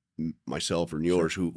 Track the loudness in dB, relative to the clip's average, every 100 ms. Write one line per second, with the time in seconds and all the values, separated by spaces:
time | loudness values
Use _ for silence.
0 | _ -6 -6 -6 -6 -4 -2 0 0 0
1 | 2 4 2 0 -2